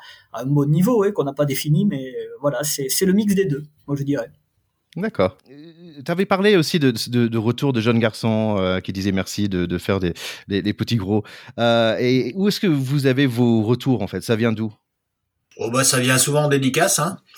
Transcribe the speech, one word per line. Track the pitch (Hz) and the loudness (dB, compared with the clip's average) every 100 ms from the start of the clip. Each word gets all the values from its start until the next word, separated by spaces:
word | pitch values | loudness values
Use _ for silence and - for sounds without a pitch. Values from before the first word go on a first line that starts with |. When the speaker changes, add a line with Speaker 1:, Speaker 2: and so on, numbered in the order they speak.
| - - _ | -18 -20 _
Speaker 1:
à | - | -10
un | 131 | -2
bon | 147 143 | 0 2
niveau, | 160 190 240 | 2 2 2
hein, | 196 | 0
qu'on | 208 | 0
n'a | 143 | -2
pas | 139 147 | -2 -2
défini, | 131 151 160 202 | -2 0 0 0
mais, | 139 131 | -2 -6
euh, | 120 113 - | -10 -12 -6
voilà, | 143 127 | -4 -2
c'est, | 147 - 135 | -4 -4 -4
c'est | - 190 | 0 2
le | |
mix | 190 214 | 2 2
des | 190 190 | 0 0
deux, | 139 151 _ - | -4 -8 _ -6
moi | 143 | -4
je | |
dirais. | 139 139 - _ _ _ _ _ _ 165 | -2 -4 -6 _ _ _ _ _ _ -8
Speaker 2:
D'accord. | 214 147 92 - - | -6 0 -2 -2 -18
Euh, | 143 160 160 175 147 | -20 -20 -20 -20 -12
t'avais | 135 170 196 | -4 -2 0
parlé | 190 202 196 | 2 4 4
aussi | 151 175 | 4 2
de, | 135 113 - | 2 2 -2
de, | 120 117 | 0 0
de | 117 | 0
retour | 110 120 143 | 0 0 0
de | 120 | 2
jeunes | 110 117 | 2 4
garçons, | 113 - 113 110 110 104 | 2 0 0 0 0 0
euh, | 92 92 | 0 0
qui | - | -4
disaient | 98 98 | -4 -2
merci | 95 92 - 104 | 0 -2 -2 -2
de, | 92 87 | 0 -2
de | 90 | -2
faire | - 98 | -2 0
des, | 90 82 - - - | 0 -4 -10 -14 -6
des, | 98 | -4
des | 95 | -2
petits | 104 110 117 | -4 -2 -2
gros. | 92 107 - - - - | 0 -2 -2 -10 -14 -2
Euh, | 117 117 113 107 | 2 4 2 2
et | 123 127 120 190 | 2 0 0 -2
où | 202 | -2
est-ce | 190 | 0
que | 208 | 0
vous | 143 131 147 135 | 0 0 0 2
avez | 127 139 | 2 2
vos | 117 120 117 | 2 2 4
retours, | 107 92 - 120 | 2 0 0 0
en | 98 | -2
fait ? | 95 | -4
Ça | - 113 | -2 0
vient | 117 | 0
d'où ? | 107 110 107 _ _ _ _ _ _ _ - | -2 -6 -10 _ _ _ _ _ _ _ -10
Speaker 3:
Oh, | 110 | -4
bah, | 123 | 0
ça | 135 131 | 0 2
vient | 127 131 | 2 2
souvent | 147 147 147 | 2 0 2
en | |
dédicace, | 139 131 135 143 - | 2 2 0 0 0
hein, | 160 - _ | -2 -6 _